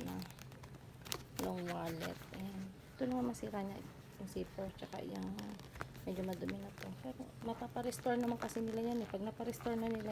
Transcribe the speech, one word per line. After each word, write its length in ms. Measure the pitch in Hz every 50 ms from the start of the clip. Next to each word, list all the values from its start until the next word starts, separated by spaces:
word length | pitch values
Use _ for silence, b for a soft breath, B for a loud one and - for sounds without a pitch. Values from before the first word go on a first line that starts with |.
| -
na 160 | 180 185 185 180 - - - - - - - - - - - - - - - - - - - - - - - -
long 160 | 190 185 180 175 175
wallet. 480 | 175 175 165 165 165 160 170 170 - - - - -
Ayan. 320 | 185 190 196 196 190 190 190 - - - - - -
Ito 20 | 269
naman 240 | 247 254 254 247 240
masira 320 | 226 - 220 214 208 202 196
niya 160 | 196 196 - - - - - - - - -
yung 80 | 196
zipper, 400 | 185 - 185 180 - - - 190 190 190
tsaka 240 | - - - - - -
yung 200 | 180 190 196 185 190 196 208 208 208 208 196 - - - - - - - - -
medyo 240 | 185 185 190 185
madumi 320 | 185 180 - - - 196 196
na 120 | 196 202 - - -
to. 80 | 190 185 -
Pero 240 | - 254 254 - 254 - - - -
mapapa-restore 720 | 226 226 - 240 240 - 240 233 247 240 - - 262 240 240
naman 160 | 240 240 240
kasi 240 | 233 - 220 - 226
nila 320 | 226 220 220 226 226 233
yan 80 | 240 233
eh. 80 | 214
Pag 160 | - - 190 202
napa-restore 560 | 220 220 - 233 240 226 - - 240 233 226
na 80 | 226
nila 240 | 226 226 220 208 214